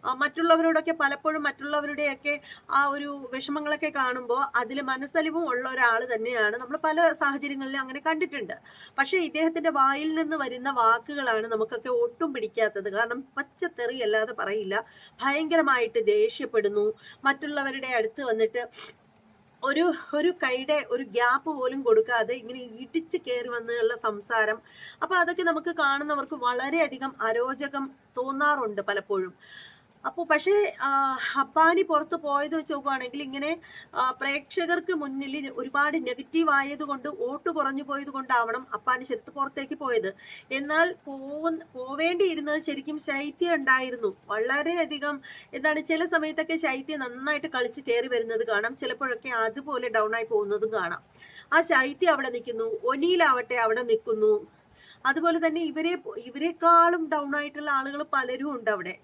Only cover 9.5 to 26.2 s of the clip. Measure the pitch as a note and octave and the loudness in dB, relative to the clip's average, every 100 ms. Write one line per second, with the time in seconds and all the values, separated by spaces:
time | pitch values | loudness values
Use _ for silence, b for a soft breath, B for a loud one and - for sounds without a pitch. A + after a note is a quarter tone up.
9.5 | E4 D#4+ C#4+ C4+ C#4 D#4 D#4 D#4 D#4 C4 | 2 0 4 4 4 0 -2 -2 -2 -4
10.5 | B3 C4 B3+ A3+ A#3 A#3 C#4+ B3+ A3 A3 | -4 -2 2 4 4 0 -4 0 0 0
11.5 | G#3+ A3 A#3 B3+ B3 A#3+ A#3+ E4 C4 G#3+ | -2 -2 -4 -2 0 0 0 -4 -2 -4
12.5 | - G#3+ G3+ G3 G3 A#3 A#3+ C4+ - C#4+ | 0 0 0 -4 -2 -2 -2 -8 -8 -8
13.5 | _ F4 - A#3+ C4 A3 G#3+ A3 A3+ G3 | _ -6 -4 -4 -2 0 2 0 -2 -4
14.5 | G#3+ G3 G3+ A3+ B B _ C4 C#4+ D#4 | -2 -2 -4 -4 B B _ -2 0 2
15.5 | E4 C#4+ B3 A3+ A#3 G#3+ G#3 A3 - C4 | 4 4 4 2 2 4 4 4 0 -2
16.5 | A3 G#3 G#3 G#3 G#3+ B B C4+ C4+ D4+ | 0 2 2 0 -2 B B 0 0 -4
17.5 | D4 C#4 C4+ C4 B3 A3 A3+ C4 A3 A3 | -4 -4 -4 -2 0 0 -2 -2 2 2
18.5 | B3 A#3+ B B - _ _ _ _ _ | 0 -6 B B -16 _ _ _ _ _
19.5 | _ C4 C#4+ F4 E4 - D4 E4 F4+ C4+ | _ 0 2 2 0 -2 0 0 2 -2
20.5 | B3+ C4 D4+ C4 B3 C4+ G#3+ A#3+ C4 D#4+ | -2 0 0 0 -4 -2 2 4 2 0
21.5 | D4 B3+ C4+ C4 A3 A3+ A#3+ A3 B3+ A3 | -2 -2 0 4 4 6 0 0 -4 -8
22.5 | B3+ B3 A3 C4+ E4 D#4+ F4 C4 B3 A#3+ | -12 -12 -14 -4 -4 -2 -6 -4 -6 -4
23.5 | A#3+ A3+ A#3+ A3+ A#3+ A3+ G#3 G3+ A#3 G#3+ | -8 -4 0 0 0 -4 -6 -2 0 2
24.5 | A3 B B B B - F#4 E4+ F4 E4+ | -2 B B B B 0 2 2 2 0
25.5 | D#4+ E4 E4 C#4+ C#4 D4 D4 | 0 -2 0 2 2 0 -2